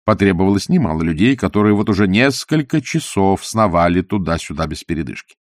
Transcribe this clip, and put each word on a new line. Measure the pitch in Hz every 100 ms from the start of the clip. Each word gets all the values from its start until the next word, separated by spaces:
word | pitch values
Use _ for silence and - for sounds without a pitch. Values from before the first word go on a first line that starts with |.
потребовалось | - 98 101 87 95 101 -
немало | 180 98 80
людей, | 82 78 120 131
которые | 95 104 104
вот | 104 107
уже | 98 101
несколько | 101 139 127 - 156 131 156
часов | - 160 - 101 98 95
сновали | - 110 107 85 87 90
туда-сюда | 90 104 80 85 - 73 78
без | 76
передышки. | - 80 71 - - _ _